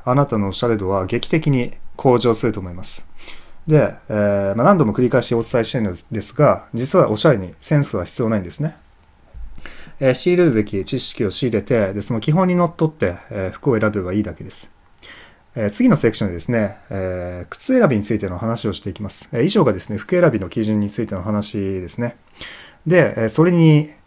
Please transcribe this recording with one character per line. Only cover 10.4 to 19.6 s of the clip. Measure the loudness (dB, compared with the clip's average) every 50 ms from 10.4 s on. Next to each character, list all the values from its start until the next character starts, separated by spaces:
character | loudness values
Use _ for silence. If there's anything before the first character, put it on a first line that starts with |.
| 4
る | 4
べ | 4 2 0
き | 0 -2 -4 -4
知 | -2 -4 -4
識 | -4 -4 -4 -2 -2
を | -2
仕 | -2 -2 -2 0
入 | 0 0
れ |
て、 | 0 0 0 2 0 0 -2
で、 | -4
そ | -4 -4 -4
の | -2
基 | 0 2
本 | 2 2 2 2
に | 2
の | 2 2
っ | 0 0
と | 0 -2 -2
っ |
て、 | -2 -2 -2 -2 -2 -4 -10 -10
え | -8 -6 -6 -6
ー、 |
服 | -6 -4 0 0
を | 2 2
選 | 2 0
べ | 0 -2
ば | -2 -2 -2
い | -2
い | -2
だ | -2 -6
け | -12 -14
で | -16
す。 | -14 -16 -16 -18 _ _ _ _ _ _ -20 -20 -20 -20 -20 -20 _ _ _ _ -6
え | -4 -4 -2
ー、 |
次 | 0 2 4 4
の | 4 4
セ | 4 2
ク | 2
シ | 0 -2
ョ | -4
ン |
で | -4
で | -4
す | -4 -2
ね、 | 0 0 0 -2 -4 -8 -14 -10
え | -8 -6 -4 -4 -4 -6 -8 -8 -10 -10 -12
ー、 | -12
靴 | -10 -6 -2 2 4 4
選 | 4 4
び | 2 2
に | 0
つ | 0 -2
い | -2
て | -2 -4
の | -6 -4
話 | -4 -4 -4 -4 -4 -4
を | -4
し | -6
て | -6 -10
い | -10
き | -8 -10
ま | -10
す。 | -10 -10 -12 -6
え | -2 0
ー、 | 0
以 | 2
上 | 4 4